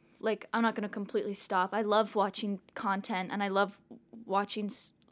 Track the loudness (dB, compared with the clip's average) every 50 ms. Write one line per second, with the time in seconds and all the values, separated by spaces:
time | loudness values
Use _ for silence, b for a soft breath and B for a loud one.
0 | b b b b -2 -2 -2 -2 -4 -4 0 2 2 2 2 0 -4 -4 -4 -6
1 | -6 -2 -2 -2 -2 -2 -4 -4 -4 0 2 2 2 2 0 0 2 4 4 4
2 | 4 4 4 2 2 2 0 -2 -4 -4 -4 -4 -8 _ -10 -4 -2 -2 0 -2
3 | -2 -2 -2 -2 -2 -2 -2 -2 -2 2 2 2 2 2 0 -8 _ -20 -20 -20
4 | _ _ -20 -14 -4 0 0 0 0 0 -2 -4 -4 -2 -2 -2 -4 -6 -8 _
5 | _ _